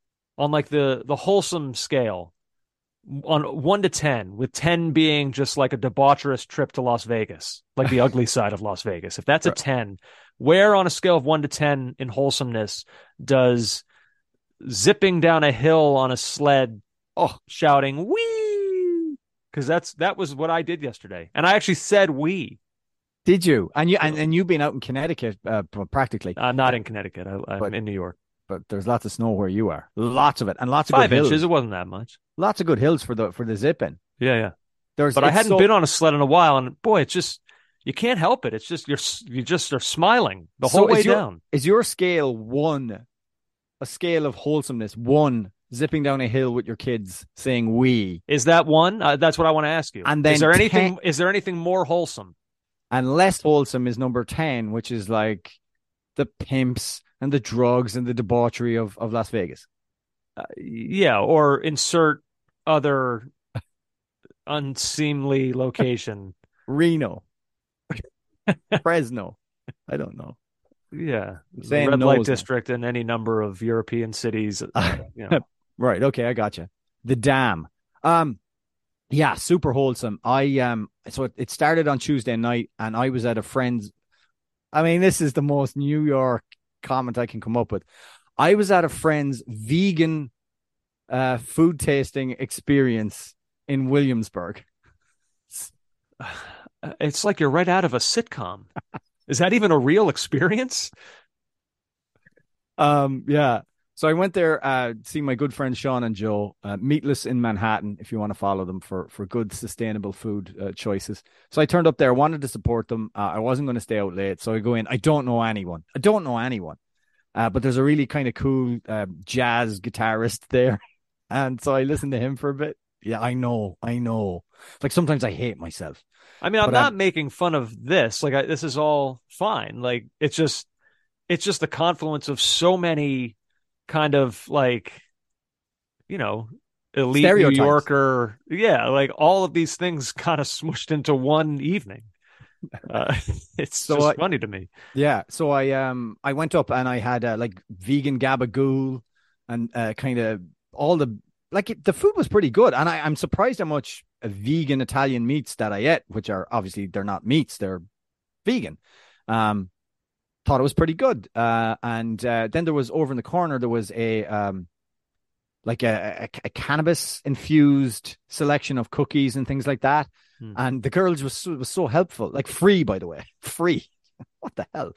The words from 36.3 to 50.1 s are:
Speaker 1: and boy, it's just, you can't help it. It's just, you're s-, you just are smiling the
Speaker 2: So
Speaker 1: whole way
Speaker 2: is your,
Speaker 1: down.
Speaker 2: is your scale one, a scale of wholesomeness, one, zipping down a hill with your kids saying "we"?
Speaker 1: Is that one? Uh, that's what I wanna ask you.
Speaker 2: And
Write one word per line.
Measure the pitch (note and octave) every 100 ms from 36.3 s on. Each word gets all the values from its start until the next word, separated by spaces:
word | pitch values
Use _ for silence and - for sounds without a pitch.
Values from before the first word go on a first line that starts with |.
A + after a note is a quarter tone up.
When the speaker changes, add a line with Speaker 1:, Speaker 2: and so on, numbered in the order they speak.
| E3 D#3+ C3+
Speaker 1:
and | B2+ -
boy, | A3+ G3+
it's | C3+
just, | F3+ - - _ _ _ _
you | -
can't | - A#3 A3
help | C3+ -
it. | B2
It's | A2 -
just, | E3+ -
you're | C#3
s-, | - - A3
you | B2
just | B2 F3 -
are | C3
smiling | - - F3+ A#3+ D3 F#2 E2+ _
the | C3
Speaker 2:
So | F3
Speaker 1:
whole | A3
way | G#3+
Speaker 2:
is |
your, | G#3
Speaker 1:
down. | G3+ B2+ E2 _
Speaker 2:
is | C#3+ D3+
your | A3
scale | G#3+ - F3+ E3+ C#3 A2+
one, | A2 C3+ D#3 C#3+ A#2+ G2 A#2+ _ _ _ _ _ _ _
a | C3
scale | - F3 E3 D3
of |
wholesomeness, | - D3 D3+ C3+ A#2+ G#2+ A2+
one, | A#2 D3 D3 A#2 F#2+ _ _
zipping | A#2+ D3+ D#3
down | C#3+ C3+
a | A#2+
hill | C3+ B2+
with | A#2+ A2+
your | A2
kids | C3 A#2 F#2+ - - -
saying | C3+ A#2+ A2+
"we"? | A2+ B2+ A#2+ F#2+ E2+ -
Speaker 1:
Is | C#3+
that | C#3 E3 D#3+
one? | D#3 F3 G#3+
Uh, | D#3+ C#3+
that's | D#3+ D#3
what | D#3+
I |
wanna | D#3 D3+
ask | E3 -
you. | G#2
Speaker 2:
And | F2+